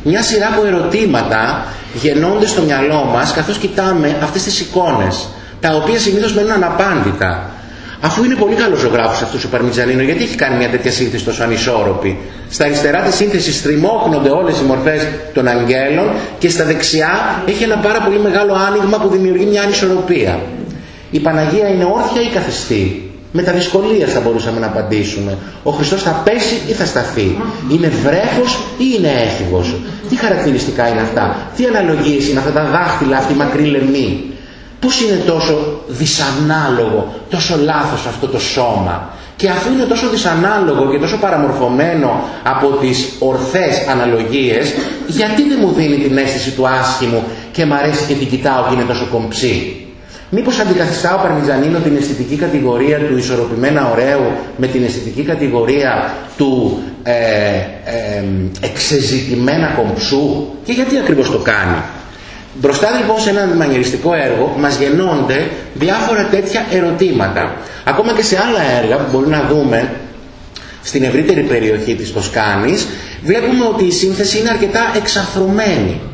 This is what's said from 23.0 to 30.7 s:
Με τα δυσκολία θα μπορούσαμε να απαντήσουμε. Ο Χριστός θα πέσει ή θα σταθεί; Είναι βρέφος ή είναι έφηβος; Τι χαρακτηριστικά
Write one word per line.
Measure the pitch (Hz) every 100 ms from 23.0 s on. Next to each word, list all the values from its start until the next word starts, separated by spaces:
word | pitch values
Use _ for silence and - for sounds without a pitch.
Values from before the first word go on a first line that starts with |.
| - - -
Με | 160
τα | 180
δυσκολία | 180 175 190 208 220 143
θα | 135
μπορούσαμε | 117 113 117 113
να | 110
απαντήσουμε. | 110 101 107 101 101 101 95 - -
Ο | -
Χριστός | 147 147 190
θα | 180 156
πέσει | - 233 220 233 -
ή |
θα | - 180
σταθεί; | - 120 - 98 - - - -
Είναι | 156 170 135
βρέφος | 131 160 226 - 247 - - -
ή | 262 233
είναι | 165 131 113
έφηβος; | 98 90 90 90 - - - -
Τι | -
χαρακτηριστικά | 226 175 160 127 -